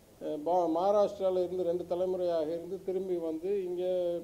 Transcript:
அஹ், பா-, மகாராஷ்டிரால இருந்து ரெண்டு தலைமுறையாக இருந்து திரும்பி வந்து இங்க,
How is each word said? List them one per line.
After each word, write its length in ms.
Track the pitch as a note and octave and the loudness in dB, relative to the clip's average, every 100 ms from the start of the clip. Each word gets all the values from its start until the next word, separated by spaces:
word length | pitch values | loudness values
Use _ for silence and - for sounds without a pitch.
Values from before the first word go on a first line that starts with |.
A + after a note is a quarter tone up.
| - - | -20 -12
அஹ், 180 | D#3 D3+ D3+ | -6 -4 2
பா-, 240 | F#3 E3+ E3 | 2 4 2
மகாராஷ்டிரால 680 | F#3+ G#3 G3+ G3+ F#3+ F#3 | 4 4 4 2 0 2
இருந்து 200 | F3 F3+ | 0 0
ரெண்டு 220 | E3+ F3 E3+ | 0 0 -2
தலைமுறையாக 640 | F3 F#3 F#3 F3+ E3 D3+ | -2 0 0 0 0 0
இருந்து 320 | E3+ F3 F#3 | -4 -6 -8
திரும்பி 340 | F#3 F#3 F#3+ F3 | -4 -4 -2 -2
வந்து 460 | E3 D#3+ F3 G3+ | -2 -4 -2 -2
இங்க, 200 | F3+ F3 F3+ F3+ F3 E3+ | -2 -2 0 0 0 -2